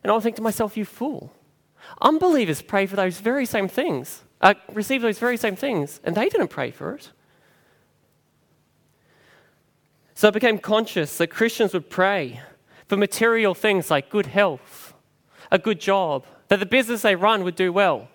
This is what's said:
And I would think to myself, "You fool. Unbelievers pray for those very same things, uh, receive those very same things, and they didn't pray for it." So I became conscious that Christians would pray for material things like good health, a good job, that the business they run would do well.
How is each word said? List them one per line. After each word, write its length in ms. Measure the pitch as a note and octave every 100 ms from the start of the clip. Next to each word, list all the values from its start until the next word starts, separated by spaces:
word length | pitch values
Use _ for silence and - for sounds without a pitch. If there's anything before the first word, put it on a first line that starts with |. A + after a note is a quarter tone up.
And 80 | G3
I 40 |
would 80 | A3
think 140 | A3+ A3
to 60 |
myself, 340 | A3 G#3 G#3+ A3
"You 80 |
fool. 480 | G3+ - C4 B3 C3 _ _ _ _ _ - -
Unbelievers 640 | - D#4 F#4 D4+ G3 D3
pray 240 | - G3+ G3
for 80 |
those 260 | G3 F#3 F3+
very 260 | A3 C4+ B3
same 220 | A3+ F#3+
things, 540 | - D#4+ C#3 C3+ - _ _
uh, 120 | F#3+ G3+ -
receive 280 | G#3+ G3+ C4
those 180 | A#3 G3+
very 180 | A#3+ A#3+
same 180 | A3+ F#3
things, 420 | C#4 G#3 C#3+ -
and 100 | -
they 140 | E3+ D#4
didn't 200 | G#4+ E3+
pray 220 | - B2+
for 240 | - -
it." 160 | C#4+ - _ _ _ _ _ _ _ _ _ _ _ _ _ _ _ _ _ _ _ _ _ _ _ _ _ _ _ _ _ _
So 140 | - G#3+
I 20 |
became 280 | G#3 A#3+ G#3+
conscious 580 | - G#3+ A3 F#3 D3 -
that 120 | E3
Christians 440 | - A3+ - G#3
would 160 | F#3 C#3+
pray 520 | - F#3 G3+ C3+ A#2 - _ _ - _
for 100 | G3+
material 580 | G3+ - A3+ A3+ G#3
things 360 | F3 G#3+ G3 D#3+
like 200 | D3 -
good 160 | G#3 F#3+
health, 680 | G3 G3+ C3+ - - - _ _ _ _ _ -
a 80 | F#3+
good 220 | A3 G3
job, 460 | - G3 F3 C#3 - - _
that 120 | G3
the 60 | F#3+
business 360 | B3+ A3+ A#3
they 140 | G#3+ F3+
run 280 | G3+ A3
would 120 | F3+ E3+
do 160 | F#3
well. 360 | F3+ G3 C3 B2+